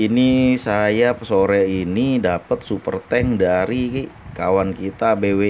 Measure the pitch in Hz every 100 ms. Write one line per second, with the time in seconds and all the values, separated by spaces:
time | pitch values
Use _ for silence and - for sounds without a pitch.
0 | 107 120 127 131 127 127 113 104 104 110
1 | 120 120 107 98 98 101 95 95 90 98
2 | 135 131 92 87 - 120 - 104 - 95
3 | - 120 123 110 92 90 95 127 123 131
4 | - - - - 90 98 95 90 95 -
5 | 113 104 101 98